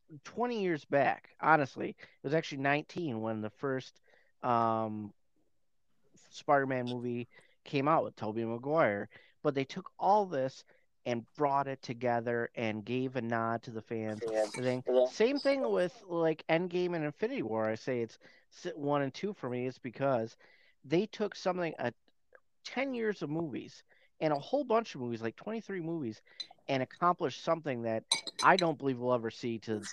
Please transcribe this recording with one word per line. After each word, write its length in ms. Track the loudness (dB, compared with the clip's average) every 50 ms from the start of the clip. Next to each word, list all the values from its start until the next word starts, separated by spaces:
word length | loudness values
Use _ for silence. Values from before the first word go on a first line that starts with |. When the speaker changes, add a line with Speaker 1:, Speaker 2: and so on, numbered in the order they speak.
| _ -20 -20 -20 -18
Speaker 1:
twenty 380 | -10 -6 -4 -4 -2 -2 0
years 240 | 0 0 0 -2 0
back. 500 | 2 4 4 4 4 2 -2 -6 -16 -10 0
Honestly, 480 | 6 6 6 6 6 2 -2 -4 -6 -6
it 340 | -6 -10 -16 -20 _ _ -4
was 100 | 0 0
actually 260 | 0 0 -2 -2 0
nineteen 600 | 2 2 2 2 0 -4 -6 -6 -4 -2 -2 -2
when 200 | -2 -2 -2 -4
the 80 | -4 -6
first, 500 | -6 -4 -4 -2 -2 -4 -6 -8 -16 _ _ _ _ _ _ _ _ _ 0
um, 680 | 2 2 4 4 4 2 2 0 -2 -4 -6 -8 -10 -12 _ _ _ _ _ _ _ _ _ _ _ _ _ _ _ _ _ _ _ -20 -20 -20 -20
Spider-Man 560 | -20 -4 2 4 4 4 4 2 0 -2 -2
movie 420 | -2 -4 -4 -4 -4 -4 -6 -8 -10 _ -20 -20 _ _ _ -10
came 240 | -4 -2 0 2
out 160 | 4 4 4 2
with 120 | 0 -4
Tobey 300 | -6 -6 -4 -2 -2 -2
Maguire. 640 | -2 -4 -4 -4 0 2 4 4 4 2 0 -4 -6 -12 -20 -20 _ _ _ -2
But 120 | 0 0
they 80 | 0 -2
took 260 | -4 -6 -10 -12 -12 -6 0
all 260 | 2 4 4 4 2
this 380 | 0 0 -2 -2 -2 -4 -8 -18 _ _ _ _ _ _ _ -6
and 200 | -4 -4 -4 -4 -8 _
brought 320 | 0 2 2 2 2 0
it 140 | -2 -4 -8
together 680 | -8 -8 -6 -2 0 0 0 0 0 0 -2 -2 -2 -4 -4
and 280 | -2 -2 -2 -2 -2 -4
gave 320 | -2 -2 -2 -2 -2 -2
a 60 | -4
nod 420 | -2 0 0 0 0 0 -2 -2 -4
to 80 | -8
the 100 | -10 -10
fans. 400 | -8 -6 -4 -4 -4 -4 -4 -4 -4
Speaker 2:
Fans. 260 | -2 0 0 0 0 -2
Speaker 1:
And 80 | -2 -2
then 180 | 0 0 0 0
Speaker 2:
Yeah. 180 | 2 4 4 4
Speaker 1:
same 340 | 4 4 2 2 2 2 2
thing 300 | 2 0 0 2 0 0
with, 240 | 2 2 0 0 -2 -8 -10
like, 360 | -4 0 2 2 2 2 0 0 0
Endgame 460 | 2 2 2 0 0 0 0 0 0
and 100 | -2 -2
Infinity 380 | -4 -4 -4 -4 -4 -2 -2 -4
War. 220 | -2 0 0 0
I 100 | 0 -2
say 260 | -2 -2 -2 -2 -2
it's 160 | -2 -4 -6 -12 -20 -20 -20 -20 _ _ -18 -12 -10
s-, 80 | -10 -8
one 260 | -4 -2 0 0 2 0
and 100 | -2 -4
two 200 | -4 -6 -6 -6
for 160 | -6 -6 -6
me 180 | -4 -4 -4
is 100 | -4 -6
because 580 | -8 -10 -10 -4 -2 0 2 2 2 0 -4 -8 -14 -20 -20 -20 _ _ _ _ _ -4
they 220 | 0 0 2 2
took 300 | 0 -4 -4 -4 -4 -4
something, 380 | -4 -2 -2 0 0 -2 -4 -4 -2
uh, 120 | -4 -4 -4 _ _ _ _ _ _ _ -20 -20 _ _ _ _ -16
ten 300 | -8 -4 -4 -2 -2 -2
years 280 | -2 -2 -2 -2 -2
of 80 | -4 -4
movies 540 | -4 -4 -4 -4 -6 -8 -8 -10 -16 -20 -20 _ _ _ _ _ _ -2
and 140 | 0 2 2
a 60 | 0
whole 240 | 0 0 -2 0 2
bunch 300 | 2 2 2 2 0 -6
of 60 | -6
movies, 200 | -4 -4 -4 -2
like, 140 | -4 -4 -6
twenty-three 440 | -6 -8 -8 -8 -6 -6 -6 -6 -6
movies, 400 | -4 -4 -4 -4 -4 -4 -6 -8 -12 _ -16 -16 -16 -16 -20 _ _
and 160 | -2 0 0 -2
accomplished 600 | -4 -2 2 2 2 2 2 0 -2 -2 -2 -2
something 400 | -2 0 0 -2 -4 -4 -2 -2
that 200 | 0 -2 -2 -2 -2 -2 -2 -4 -6 -2 4
I 160 | 8 8 8
don't 200 | 8 6 2 0
believe 220 | 0 0 -2 0 0
we'll 140 | 2 2 2
ever 180 | 2 2 -2
see 280 | -4 -4 -4 -4 -4 -4
to 280 | -2 -2 -4 -2 -4 -6